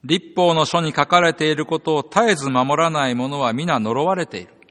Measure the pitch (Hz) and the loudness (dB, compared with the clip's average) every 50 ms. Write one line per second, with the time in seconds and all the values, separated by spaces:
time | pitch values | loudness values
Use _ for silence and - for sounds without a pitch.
0 | - 127 160 196 - - - - 180 175 165 160 156 143 - 175 165 156 139 - | -2 -2 -4 -4 -4 -6 -2 2 2 2 4 2 0 0 0 -2 -2 0 0 0
1 | 147 - - 175 175 165 160 - 156 156 156 147 156 - 165 156 - - 156 147 | 0 4 4 4 4 2 0 0 0 -2 0 -2 -2 -4 -4 -6 -2 -2 -2 -2
2 | 135 - - 196 233 226 202 147 139 139 131 127 127 135 143 147 165 165 160 151 | -2 0 0 2 2 2 2 0 -2 -2 0 0 2 2 2 2 0 0 0 0
3 | 139 131 123 120 127 135 143 143 135 120 113 127 160 175 156 123 107 107 117 131 | -2 -2 -2 -2 -4 -4 -4 -2 -2 -2 -2 -2 -2 -2 -2 -2 0 -2 -2 -2
4 | 151 175 190 180 165 - - 98 87 - - _ _ _ | 0 -2 -2 -2 -4 -8 -8 -14 -14 -14 -20 _ _ _